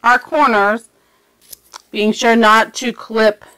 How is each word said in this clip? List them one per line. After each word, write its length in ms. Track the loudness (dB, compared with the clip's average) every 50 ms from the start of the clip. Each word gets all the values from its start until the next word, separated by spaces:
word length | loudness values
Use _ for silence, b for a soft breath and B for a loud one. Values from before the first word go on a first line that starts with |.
| 2
our 140 | 2 0 0
corners, 720 | -2 -4 -2 0 0 0 0 0 0 -2 -2 -6 -8 _ _ _ _ _ _ _ _ _ _ _ _ _ -20 _ _ _ -20 -20 _ _
being 200 | -8 -4 -4 -4
sure 240 | -2 -2 0 0 2
not 380 | 2 4 4 4 2 2 -2 -6
to 160 | -10 -10 -10
clip 540 | -10 -10 -16 -10 -4 0 0 0 0 _ -14 -20 _